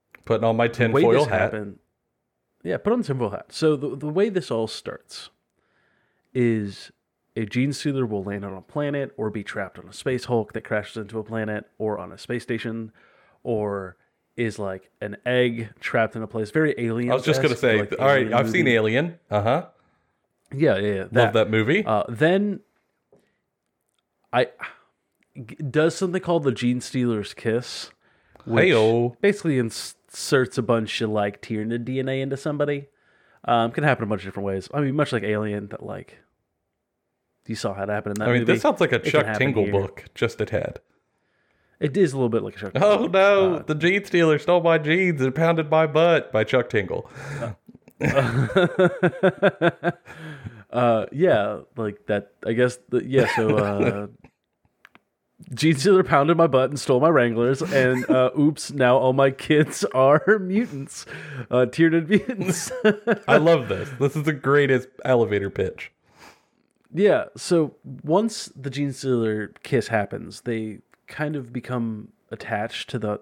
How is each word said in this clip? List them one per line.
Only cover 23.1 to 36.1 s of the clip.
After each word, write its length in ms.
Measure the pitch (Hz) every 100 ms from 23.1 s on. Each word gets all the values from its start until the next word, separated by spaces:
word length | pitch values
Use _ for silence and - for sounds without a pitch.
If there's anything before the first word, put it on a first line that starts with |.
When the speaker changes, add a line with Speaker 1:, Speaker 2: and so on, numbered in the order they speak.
| _ _ _ _ _ _ _ _ _ _ _ _
Speaker 2:
I 160 | 117 151 - - - _ _ _ _ _ -
g-, 180 | 113 -
does 380 | 143 147 160
something 260 | - 185 180
called 220 | 175 170
the 100 | 139
Gene 280 | 110 120 123
Stealer's 540 | - 127 120 110 98
Kiss, 560 | - 117 117 - - - _ _ _ _ _ -
which 180 | 117 180
Speaker 1:
Hey-o. 500 | 120 110 117 120 -
Speaker 2:
basically 380 | 202 202 170 131
ins-, 340 | 117 - - - _
inserts 500 | - - 139 127 -
a 40 |
bunch 380 | 117 117 110 -
of, 100 | 110
like, 320 | 107 104 98
Tyranid 420 | - 110 107 120
D 140 | 117 131
N 100 | 131
A 120 | 135
into 160 | 135 139
somebody. 500 | 156 147 147 143 143 _ _ _ _ _
Um, 260 | - 117 117
can 140 | 120
happen 200 | 147 123
a 20 | 104
bunch 160 | 104
of 40 | 95
different 200 | 101 98
ways. 220 | 95 -
I 60 | 143
mean, 140 | 143 147
much 160 | 143
like 100 | 120
Alien, 460 | 101 107 107 104 101
that, 140 | 101
like, 360 | 110 98 -